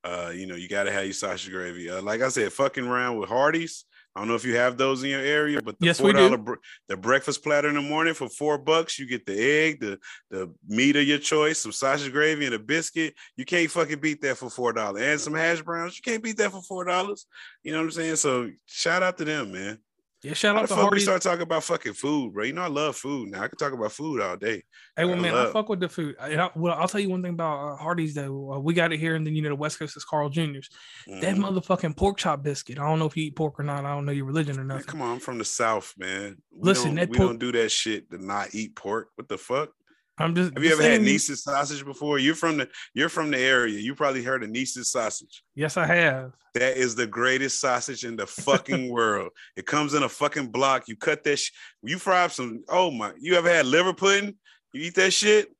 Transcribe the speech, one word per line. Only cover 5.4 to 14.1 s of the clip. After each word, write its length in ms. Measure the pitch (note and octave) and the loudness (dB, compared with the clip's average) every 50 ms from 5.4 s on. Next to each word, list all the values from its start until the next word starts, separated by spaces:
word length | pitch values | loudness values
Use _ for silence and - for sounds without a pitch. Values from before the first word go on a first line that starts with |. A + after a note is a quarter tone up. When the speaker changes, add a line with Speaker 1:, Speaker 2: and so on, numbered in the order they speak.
| D3+ D3 D3 D3 | 2 0 0 -2
Speaker 1:
but 160 | - A2+ - | -4 -6 -4
the 80 | _ F3 | _ 2
Speaker 2:
Yes, 120 | E3 F3 - | 2 4 6
we 100 | C3+ G3 G3+ | 6 6 8
do. 40 | |
Speaker 1:
four 100 | G3+ F#3 G3 | 8 8 8
dollar 80 | A#3 | 6
bre-, 180 | A#2 G#2 A#2 A#2 - _ - - - _ | 4 -2 -8 -8 -10 _ -20 -20 -20 _
the 80 | - G2 | -8 -8
breakfast 460 | F#2 F#2+ A2+ C3 C#3 C#3 - C3+ - - | -4 2 4 4 4 4 0 -4 -4 0
platter 240 | D3+ D3 D3 C#3+ | 2 2 2 2
in 80 | D3+ D3 | 2 0
the 60 | D3 | 0
morning 320 | C#3 C#3+ D3+ D#3 D#3+ E3 D#3+ | -2 -2 0 0 2 0 0
for 120 | - C3+ A2+ | -2 -6 -8
four 280 | - - D3 D3+ D3 | -6 -2 0 0 0
bucks, 400 | C#3 C3+ D3+ D#3+ E3 D#3+ E3 - | 0 2 4 4 4 2 0 -6
you 80 | - C#3 | -8 -6
get 200 | B2 B2 A2+ _ | -6 -6 -6 _
the 100 | - G2 | -4 -2
egg, 440 | G2+ A#2 C#3 D3 D3+ D#3 D#3+ D3+ C3+ | 2 4 4 4 4 4 2 0 -2
the, 180 | A2+ G#2 G2 - - - - - _ _ | -6 -6 -6 -8 -12 -18 -20 -20 _ _
the 200 | G2 F#2+ F#2 E2+ - _ _ | -8 -8 -8 -8 -10 _ _
meat 280 | - G#2 A2+ C3 C#3+ C#3 | -2 2 4 4 6 6
of 80 | D3 C#3+ | 4 4
your 120 | C#3 D3 C#3+ | 4 2 0
choice, 400 | D3 - D#3 D3+ D3+ D#3 D#3+ - | 2 0 2 2 2 2 0 -2
some 120 | - A2 G#2 | -4 -6 -6
sausage 380 | - C3+ C3+ C#3 D3 C#3+ C3+ B2+ | -2 0 0 0 0 -2 -4 0
gravy, 320 | D3 D3+ D#3 D#3 D3 D3 | 2 2 2 2 0 -2
and 100 | C3 A#2 | -2 -2
a 40 | G#2+ | -4
biscuit. 540 | G#2+ A2+ D3+ E3 D#3+ - _ E3 D#3+ D#3 _ - - - _ | -2 -2 -2 -2 -2 -4 _ -4 -4 -4 _ -12 -20 -18 _
You 80 | - B2+ | -12 -4
can't 240 | - F3 F3 E3 D3+ | 0 2 2 2 2
fucking 300 | - F3 D#3+ C#3+ D#3 C#3+ | 2 0 0 0 -2 -2
beat 220 | D3 D#3 | -2 -4